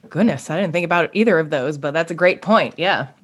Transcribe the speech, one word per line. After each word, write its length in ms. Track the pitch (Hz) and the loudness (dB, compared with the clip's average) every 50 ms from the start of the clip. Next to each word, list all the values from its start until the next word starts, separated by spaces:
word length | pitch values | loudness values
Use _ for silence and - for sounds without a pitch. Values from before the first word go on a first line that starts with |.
| - - | -18 -8
goodness. 400 | - 160 220 226 147 131 - - | -2 0 0 0 0 -2 -6 -6
I 100 | 156 175 | -4 -4
didn't 140 | 202 170 151 | -2 -2 -2
think 120 | 175 170 | -2 -2
about 240 | 165 175 175 160 - - | 0 0 0 0 0 0
either 260 | 202 220 226 185 160 | 0 2 4 4 2
of 100 | 160 147 | 2 0
those, 280 | 156 139 123 151 151 | -2 -2 -2 -4 -4
but 140 | 143 143 143 143 | -6 -6 -4 -2
that's 180 | 160 165 170 | -2 -2 -2
a 40 | 175 | -2
great 260 | 160 180 185 185 - | 2 2 2 2 2
point. 340 | - 185 220 208 147 113 - | 0 2 2 2 2 0 -4
Yeah. 300 | - 165 196 180 110 135 - - _ | -4 -2 0 0 0 -2 -6 -10 _